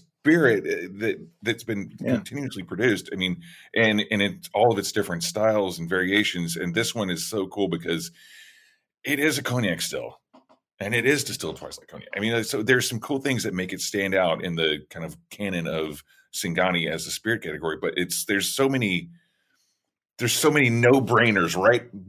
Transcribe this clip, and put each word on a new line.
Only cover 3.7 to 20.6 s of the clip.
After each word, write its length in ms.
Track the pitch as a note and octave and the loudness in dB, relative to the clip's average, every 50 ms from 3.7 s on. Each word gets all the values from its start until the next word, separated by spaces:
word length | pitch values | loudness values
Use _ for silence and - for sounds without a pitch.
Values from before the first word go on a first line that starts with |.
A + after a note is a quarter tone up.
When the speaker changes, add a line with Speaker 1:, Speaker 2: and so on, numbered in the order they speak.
| - | 0
Speaker 1:
and, 280 | A2+ A2+ A2 G#2+ G#2 G#2 - | 2 2 4 4 2 0 0
and 120 | A2 G2+ | 0 0
it's 260 | G2+ G2+ F2 E2+ - - - | 0 0 -2 -6 -12 -4 0
all 180 | G2+ A2+ A#2+ | 4 4 4
of 60 | A2+ G2 | 4 2
its 140 | G2 - | -2 -2
different 320 | - G#2+ F#2+ - F2 E2 E2+ | -2 -2 -2 -2 -4 -4 -4
styles 540 | - - G#2+ G#2+ A2 G#2+ G#2+ G2 F#2 E2+ E2+ | -4 -2 2 2 2 2 2 0 -2 -4 -6
and 120 | E2 E2 | -4 -2
variations. 680 | F#2+ F#2 F#2 F#2 G2 G#2 G#2 - - F2+ E2+ E2 E2+ | 0 0 2 2 2 2 2 0 -2 -4 -4 -4 -4
And 180 | E2+ F2+ F2 E2+ | -4 -4 -2 -2
this 200 | A2 A2+ - - | -2 -2 -2 -2
one 160 | A#2 G2+ F#2 | -4 -4 -4
is 160 | F2 E2 - | -4 -6 -6
so 220 | - A2 G#2 F#2 - | -4 -4 -4 -4 -4
cool 200 | - G#2 G2 F2+ | -2 -2 -2 -2
because 420 | E2+ E2 E2+ E2+ E2+ E2 E2 - _ _ - - - - - - - _ _ _ _ _ _ _ _ _ | -2 -4 -2 -4 -4 -4 -4 -8 _ _ -20 -20 -20 -20 -20 -20 -20 _ _ _ _ _ _ _ _ _
it 160 | - B2+ D3 C#3 | -6 -4 -2 0
is 200 | D3 D#3 C3+ C#3+ | 2 2 0 0
a 40 | |
cognac 380 | C3 - B2 B2+ A2 F#2 E2 - | -2 -2 0 0 2 0 0 -2
still, 400 | - - - C2 A#1+ A1+ - _ _ _ _ - _ _ _ _ _ _ _ - | -4 -6 -6 -6 -8 -10 -14 _ _ _ _ -20 _ _ _ _ _ _ _ -8
and 160 | G2+ G2+ A#2+ | -6 -2 0
it 120 | A#2+ A2+ | 2 2
is 180 | C3 D3 C#3 A#2+ | 2 2 2 0
distilled 320 | - - - - D#2+ D#2+ | -6 -8 -8 -8 -8 -8
twice 220 | - - C2 - - | -8 -12 -14 -14 -16
like 100 | - - | -18 -18
cognac. 220 | - - - - - | -18 -18 -14 -10 -6
I 60 | G2 | -4
mean, 240 | G#2 A2+ A#2 A#2 A2 | -2 0 0 0 -2
so 180 | - - C3+ | -2 -4 -2
there's 240 | A2+ A#2 C3 B2 A#2 | 2 4 4 4 2
some 140 | - B2 A2 | 0 -4 -6
cool 180 | - - D3 C3+ | -6 -4 -4 -2
things 260 | C3+ C#3+ C3 A2 F2+ | -2 -2 -2 -2 -2
that 100 | G#2+ E2+ | -4 -4
make 180 | F#2 F#2 F#2 | -4 -4 -4
it 80 | F#2+ F2+ | -6 -6
stand 340 | - - - G2+ G2 G2 F#2+ | -6 -4 -2 -2 0 2 2
out 300 | F#2+ F#2 E2+ E2 D#2 F2 | 2 2 2 0 0 -4
in 120 | F2+ E2+ | -4 -2
the 240 | D#2+ E2 D#2 D2+ D2+ - - | 0 0 0 0 -2 -6 -14
kind 160 | - E2+ E2 | -12 -10 -10
of 100 | E2 - - _ - | -10 -12 -14 _ -20
canon 360 | - - G#2 G2 F#2+ F2 E2 | -12 -8 -6 -4 -4 -4 -4
of 380 | D2 C#2+ D#2+ D#2+ D#2 D2 D2 - _ _ _ _ _ - | -4 -4 -4 -4 -6 -8 -12 -16 _ _ _ _ _ -10
Singani 520 | - - F2+ E2 F2 F#2 F#2 F2+ F2 D#2+ | -6 -6 -4 0 2 2 2 2 0 0
as 200 | - D#2+ D#2+ E2 | -2 -4 -6 -6
a 40 | - | -8
spirit 300 | - - - A2 A2+ G2+ | -8 -6 -2 -2 -2 -2
category, 380 | - E2+ D2+ D2 D#2+ E2 D#2 D2+ | -4 -8 -8 -4 -4 -4 -4 -2
but 140 | F2+ E2 - | -4 -4 -2
it's, 300 | - F2+ - - - - | -2 -4 -2 -4 -6 -2
there's 200 | - G#2 G2 F#2 | -2 -2 0 0
so 220 | - - - C3+ C3+ | -2 0 2 2 2
many, 400 | C3+ C3 A#2 G2 F2+ E2+ E2 - - - _ _ _ _ _ _ _ _ _ _ _ _ _ _ _ _ _ _ _ - | 2 2 0 0 0 -2 -4 -8 -18 -20 _ _ _ _ _ _ _ _ _ _ _ _ _ _ _ _ _ _ _ -4
there's 160 | B2 A#2 - | -2 -2 0
so 160 | - - D3+ | 4 4 4
many 180 | D3 D3 | 6 6